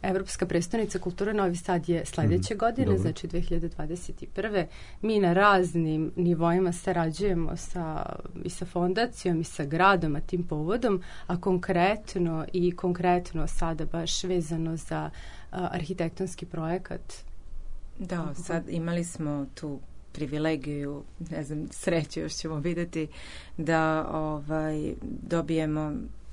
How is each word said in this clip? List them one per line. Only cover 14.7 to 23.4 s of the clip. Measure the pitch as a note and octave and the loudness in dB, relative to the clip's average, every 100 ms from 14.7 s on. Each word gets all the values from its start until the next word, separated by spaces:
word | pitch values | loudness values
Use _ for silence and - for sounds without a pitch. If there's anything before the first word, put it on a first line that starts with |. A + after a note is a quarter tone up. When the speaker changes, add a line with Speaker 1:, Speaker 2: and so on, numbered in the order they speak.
| D#3+ | -2
Speaker 1:
za, | - D#3+ D#3 - - - - | -4 -4 -4 -6 -12 -12 -10
a, | - F3+ | -4 -2
arhitektonski | E3+ D#3+ F3+ E3 E3+ F#3+ - F3 | -2 -4 -2 -2 -2 -4 -4 -8
projekat. | E3 D#3+ F3+ - - - - - - - - - - - - | -4 -2 -2 -4 -8 -8 -10 -10 -10 -6 -6 -4 -6 -6 -8
Speaker 3:
Da, | F3+ F3 | -4 -4
Speaker 1:
Kako | E3+ | -4
Speaker 3:
sad | - E3 E3 | -4 -2 -2
Speaker 1:
god. | E3+ | 0
Speaker 3:
imali | E3 E3 E3+ | -2 0 -2
smo | E3+ - D3+ D3 C#3 | -2 -4 -2 -2 -4
tu | - D#3 C#3 - - - | -8 -8 -8 -10 -14 -12
privilegiju, | - D3 D3+ D#3 D#3 C3 D3 C#3+ C#3+ - - D#3+ | -6 -4 0 0 0 -2 -4 -4 -6 -10 -12 -8
ne | D#3+ | -6
znam, | D3+ D3+ D#3 | -4 -6 -6
sreću, | - - E3+ D3+ - | -4 2 2 0 -4
još | D#3+ | -6
ćemo | - E3 D#3 | -4 -4 -2
videti, | D3 E3+ E3+ E3 D3+ - - - | -2 -2 -2 -2 -4 -6 -12 -14